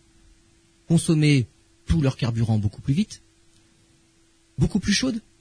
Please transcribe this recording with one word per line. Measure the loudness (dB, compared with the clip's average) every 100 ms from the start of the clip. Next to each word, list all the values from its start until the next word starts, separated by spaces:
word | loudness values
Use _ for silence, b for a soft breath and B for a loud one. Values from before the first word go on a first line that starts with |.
| _ _ _ _ _ _ _ _ -2
consommer | 0 2 2 4 2 0 _ _ _
tout | -2 0
leur | 0 -2
carburant | -4 -2 0 0
beaucoup | 0 -6
plus | -4
vite, | -2 -2 -6 _ _ _ _ _ _ _ _ _ _ _ _ _ -2
beaucoup | 0 0
plus | -2
chaude. | -2 -2 -6 -10 _